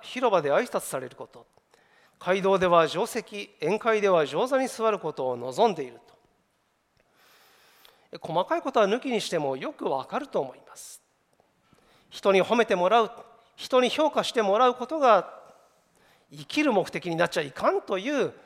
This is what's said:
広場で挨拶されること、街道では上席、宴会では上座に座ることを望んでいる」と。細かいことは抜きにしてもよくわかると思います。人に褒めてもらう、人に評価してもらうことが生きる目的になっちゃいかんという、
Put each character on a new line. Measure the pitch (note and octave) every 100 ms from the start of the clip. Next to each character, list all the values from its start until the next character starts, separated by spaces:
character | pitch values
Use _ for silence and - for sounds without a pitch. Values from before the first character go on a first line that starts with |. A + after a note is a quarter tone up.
広 | - B3+ B3
場 | F#3
で | C#3+
挨 | E3 A#3+
拶 | G3
さ | - C#3
れ | B2+
る | -
こ | A#2+
と、 | A#3+ - _ _ _ _ _ _ _
街 | F3+ G3
道 | F#3+ G3
で | F3+
は | E3+ D#3
上 | D3+ A3+
席、 | A#3 - G#3 G3+ -
宴 | D#3 G#3
会 | A3+ G#3+
で | G3
は | F3 C#3+
上 | D3+ B3
座 | C4+
に | C4
座 | - A3
る | G3+
こ | D#3+
と | - C3
を | B2
望 | B2+ B2+ A3+
ん |
で | D#3+
い | B2+
る」 | A#2 _ _ _ _ _ _ _ _ _ _ _ _ _ _ _ _ _ _ - _ _
と。 | E3+
細 | - E3
か | F#3+ E4
い |
こ | D4
と | A#3
は | G3
抜 | A#3+
き | C#4
に | A3
し | -
て | E3+
も | C#3+ C3+
よ | C4
く | - F#3
わ | C#3
か | B2 A#3
る | C#4+
と | G3
思 | C3+ -
い | -
ま | -
す。 | - - _ _ _ _ _ _ _ _ _ _ _
人 | - G3+
に | F#3+
褒 | E3+ A#3
め | A3
て |
も | F#3 F3
ら | A#3
う、 | G#3+ - - _ _ -
人 | - B3+
に | B3
評 | - D4+
価 | A#3
し | F3+
て | A#3+
も | G3+ G#3
ら | B3+
う |
こ | B3 -
と | D#4+
が | C4 G3 - - - _ _ _ _ _ _ _ _
生 | D3
き | - D4
る | D4+
目 | G3+ D#3
的 | E3 F3
に | E3
な | E3+
っ |
ち | F3
ゃ |
い | C#3+
か | - C4
ん | F#4+
と | - F#3+
い | A3+ C#4+ E3
う、 | -